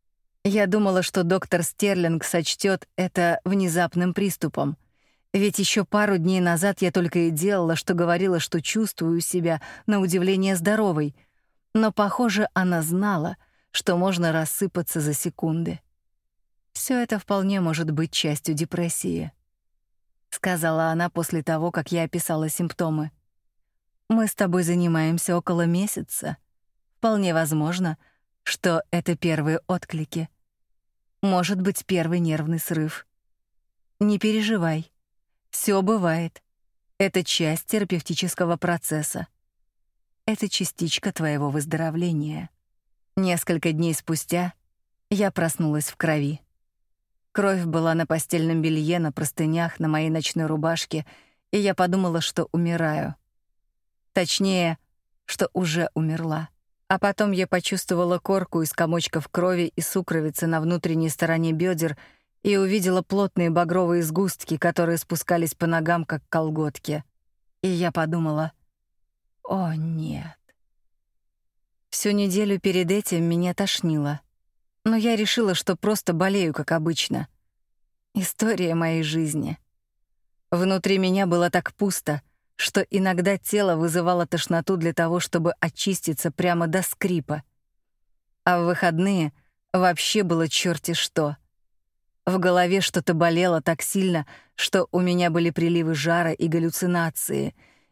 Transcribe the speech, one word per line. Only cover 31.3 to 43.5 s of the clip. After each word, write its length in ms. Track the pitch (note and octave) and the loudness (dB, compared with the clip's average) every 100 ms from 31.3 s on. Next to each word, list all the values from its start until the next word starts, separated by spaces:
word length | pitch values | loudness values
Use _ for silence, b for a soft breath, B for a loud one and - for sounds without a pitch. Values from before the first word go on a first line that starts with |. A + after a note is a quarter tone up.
| F3+ F3 F#3+ | 2 2 0
быть, 240 | F#3 - - | 0 -2 -2
первый 340 | F#3 E3 F3 | 0 0 0
нервный 400 | E3+ D#3 D#3 E3 | 0 0 -2 -2
срыв. 460 | - D#3+ D#3 - - _ _ _ _ _ _ _ _ - | -2 -2 -2 -6 -18 _ _ _ _ _ _ _ _ -2
Не 180 | G#3 G#3 | 0 2
переживай. 720 | G#3+ G#3+ G#3+ G#3 E3 D#3 E3 _ _ _ _ _ _ | 2 0 0 0 0 -2 -6 _ _ _ _ _ _
Всё 320 | - - G3 | -6 0 2
бывает. 600 | F#3+ A3 F3 E3 E3 - _ _ _ _ _ - | 2 2 2 0 -2 -8 _ _ _ _ _ -2
Это 260 | G3 F#3 | 0 0
часть 440 | F3 - D#3+ E3 - | 0 0 0 -2 -2
терапевтического 880 | G#3+ G3+ F3 - D#3+ F3+ - E3+ E3+ | -2 0 -2 -4 -4 -2 0 0 0
процесса. 720 | F3 E3+ - D#3 D3+ F#3 F3 _ _ _ _ _ _ _ _ _ - | 0 -2 -2 -4 -4 -6 -10 _ _ _ _ _ _ _ _ _ -4
Это 220 | G#3+ G3+ | -2 -2
частичка 640 | - F#3 - E3 - G3 | -2 -4 -4 -4 -2 -4
твоего 380 | - D#3+ D3 C#3+ | -2 0 0 0
выздоровления". 1000 | D3 D3 D#3+ D#3+ D#3+ F3 D#3 D3+ D#3 F3 _ _ _ _ _ _ - | -2 -2 -2 -2 -2 0 0 -2 -6 -10 _ _ _ _ _ _ -2
Несколько 560 | F#3+ E3+ - | 0 0 0